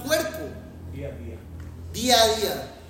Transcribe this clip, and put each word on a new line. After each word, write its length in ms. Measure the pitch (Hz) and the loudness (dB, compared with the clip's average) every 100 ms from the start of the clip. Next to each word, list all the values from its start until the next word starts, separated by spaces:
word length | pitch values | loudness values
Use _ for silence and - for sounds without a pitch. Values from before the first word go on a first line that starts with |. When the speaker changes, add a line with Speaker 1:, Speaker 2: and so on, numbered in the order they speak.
Speaker 1:
cuerpo. 360 | 277 311 320 - 214 - - - - | 2 2 2 -4 -8 -10 -14 -14 -10
Speaker 2:
Día 180 | 135 87 | -8 -8
a 20 | |
día. 280 | - 80 - - - - - - | -8 -10 -12 -12 -12 -12 -12 -8
Speaker 1:
Día 280 | 214 247 233 | -2 6 8
a 60 | 220 214 | 8 6
día. 400 | 202 - - - | 0 -2 -6 -12